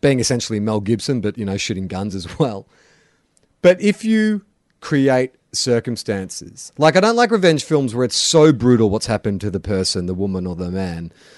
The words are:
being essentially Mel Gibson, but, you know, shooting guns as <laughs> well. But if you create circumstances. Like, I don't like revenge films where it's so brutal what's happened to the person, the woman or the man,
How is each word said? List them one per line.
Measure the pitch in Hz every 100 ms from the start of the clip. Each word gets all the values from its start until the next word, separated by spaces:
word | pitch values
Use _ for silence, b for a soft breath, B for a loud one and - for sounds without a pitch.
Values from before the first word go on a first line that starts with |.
being | 143 131
essentially | 113 123 - 107
Mel | 107 110
Gibson, | 101 113 - 127
but, | 104 104
you | 101
know, | 95
shooting | - 95 95
guns | 92 101
as | 95 85 -
<laughs> |
well. | 139 98 - _ _ _ _ _ _ _ _ _
But | 180 185
if | 202 208 220
you | 220 214 208 - _ _ _
create | - 147 135 127 127 _ _ - - 117 120
circumstances. | 117 - 101 95 - - - - -
Like, | 156 180
I |
don't | 214 233
like | 240
revenge | 220 180 151
films | - 151 131 117
where | 123
it's | -
so | - 165 156
brutal | 127 120 123 110
what's | 107 -
happened | 107 107 98
to | 101
the | 90
person, | 104 98 92 95 90
the |
woman | 92 98 95 90
or | 87
the | 87
man, | 92 92 85 85 b b